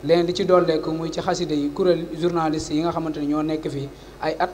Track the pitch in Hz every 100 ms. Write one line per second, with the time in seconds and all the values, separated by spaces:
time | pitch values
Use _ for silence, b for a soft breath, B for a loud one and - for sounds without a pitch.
0 | 143 170 175 180 185 180 165 156 - 160
1 | 165 165 185 175 170 151 143 143 190 165
2 | 165 160 170 170 160 151 - 151 170 165
3 | 160 151 143 151 156 156 160 139 139 B
4 | B B 156 160 180